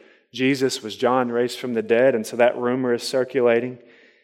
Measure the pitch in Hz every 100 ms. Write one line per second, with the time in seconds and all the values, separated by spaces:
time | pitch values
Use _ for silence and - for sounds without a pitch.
0 | - _ _ 120 131 139 131 - 110 95
1 | 120 127 120 120 123 - 127 113 110 117
2 | 131 117 107 117 120 123 123 127 127 120
3 | - 135 127 135 120 117 127 127 - _
4 | _ _